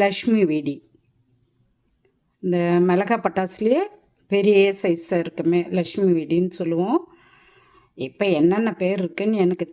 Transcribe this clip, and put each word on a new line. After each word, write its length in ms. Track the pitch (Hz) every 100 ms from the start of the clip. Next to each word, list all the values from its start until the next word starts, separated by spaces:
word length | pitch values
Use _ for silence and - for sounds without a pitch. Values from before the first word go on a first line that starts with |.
லக்ஷ்மி 400 | 202 190 240 220 170
வெடி, 260 | 151 143 139 _ _ _ _ _ _ _ _ _ _ _ _ _ _ _ _
இந்த 160 | 185 175 175 175 180
மிளகா 280 | 180 196 226
பட்டாசுலேயே 560 | 190 196 185 - 220 294 415 - _ _ -
பெரிய 280 | 202 202 196 196 196
சைஸாக 400 | 190 170 - 175
இருக்குமே 380 | 165 - 165 175 170 180
லக்ஷ்மி 320 | 170 208 190 165
வெடின்னு 340 | 147 170 185 -
சொல்லுவோம். 400 | 165 165 196 339 - _ _ _ _ _ _ _ _ -
இப்போ 260 | 131 - 196 151
என்னென்ன 300 | 170 208 226 190
பேர் 180 | 180 196
இருக்குன்னு 400 | 175 - 208 214 180
எனக்கு 200 | 180 170